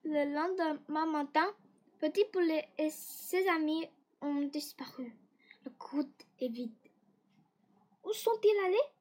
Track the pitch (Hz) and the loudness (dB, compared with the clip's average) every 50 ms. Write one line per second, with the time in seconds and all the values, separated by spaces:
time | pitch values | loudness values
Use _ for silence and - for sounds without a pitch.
0 | _ 320 302 294 285 285 285 294 311 370 381 370 330 311 302 294 - - 294 302 | _ 0 2 2 2 2 0 0 0 0 0 0 0 0 -2 -4 -6 -4 -2 -2
1 | 320 320 311 302 285 285 _ 302 330 392 415 _ - - _ _ _ _ _ _ | 0 0 0 -2 -2 2 _ 2 2 2 -2 _ -20 -20 _ _ _ _ _ _
2 | - 302 311 392 415 415 - 370 349 330 311 311 - - _ - 311 311 - - | -2 0 2 2 2 2 2 2 2 2 2 0 -2 -4 _ -2 -2 -2 -2 -6
3 | - - - - - - - 370 381 381 339 320 311 302 311 320 330 - _ _ | -14 -14 -14 -14 -8 -2 0 2 2 2 2 2 0 0 -2 -2 -4 -8 _ _
4 | _ _ _ _ - 294 294 285 285 277 277 302 294 - - - 269 - - - | _ _ _ _ -6 -4 -2 -2 -2 -2 -4 -6 -8 -8 -12 -14 -14 -14 -10 -12
5 | 254 233 226 - _ _ _ _ _ _ - _ _ - - _ - - - 285 | -12 -12 -12 -18 _ _ _ _ _ _ -20 _ _ -16 -16 _ -16 -6 -4 -4
6 | 285 285 - _ - _ _ _ 254 247 226 240 247 220 - _ _ - _ _ | -4 -4 -6 _ -20 _ _ _ -6 -6 -4 -6 -8 -8 -10 _ _ -20 _ _
7 | _ _ _ _ _ _ _ _ _ _ _ _ _ _ _ _ _ _ _ _ | _ _ _ _ _ _ _ _ _ _ _ _ _ _ _ _ _ _ _ _
8 | - 359 440 - - 440 466 440 - 415 427 415 381 370 370 440 587 571 _ _ | -4 -4 -4 0 2 0 0 6 6 6 6 6 4 4 4 2 2 0 _ _